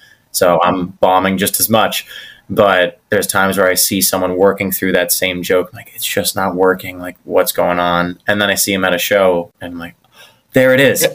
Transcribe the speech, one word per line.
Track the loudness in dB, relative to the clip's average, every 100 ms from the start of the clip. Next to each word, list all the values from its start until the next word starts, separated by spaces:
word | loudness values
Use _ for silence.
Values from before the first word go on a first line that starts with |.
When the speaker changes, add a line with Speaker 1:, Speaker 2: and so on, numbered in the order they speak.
| _ _ _
Speaker 1:
So | 0 2 2
I'm | 2 0 -6 -2
bombing | 2 2 2 0
just | -2 -2
as | 0
much. | 2 0 -2 -12 -16 -20 -20 -6
But | 2 4 4 0 -4 -4
there's | -2 -2
times | 0 0 2
where | 2
I |
see | 2 -2 -2
someone | -2 -2 -2 2
working | 2 2 -4
through | -4 -2
that | 0 0
same | -2 -4 -4
joke, | -2 0 -2
like, | -8 -20
"It's | -12
just | -6 -4 -4
not | -2 -2 0
working. | 0 0 -6 -12
Like, | -12 -14
what's | -4 0 0
going | 0 0 0
on?" | 0 0 -2 -4 -4
And | 0
then | 0
I | 0
see | -2
him | 0
at | 0
a | 0
show | 0 2 4 2 -4 _
and | -14
I'm | -12
like, | -14 -18 _ -20 -20 _ _
"There | 2 4
it | 6
is. | 4 2
Speaker 2:
Yeah. | 0